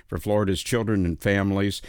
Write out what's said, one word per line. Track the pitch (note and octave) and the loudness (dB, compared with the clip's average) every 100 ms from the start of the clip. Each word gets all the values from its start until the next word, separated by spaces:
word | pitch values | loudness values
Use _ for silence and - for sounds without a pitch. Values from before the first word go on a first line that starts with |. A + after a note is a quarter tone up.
| - | -8
for | F2 | -6
Florida's | G#2+ G#2 G2 F2+ | 0 0 2 -2
children | - A#2+ G#2+ G#2 F2 | -2 -2 0 0 0
and | D#2+ | 0
families | G#2 G2 G2 G2 G2+ - | 2 2 2 2 0 -2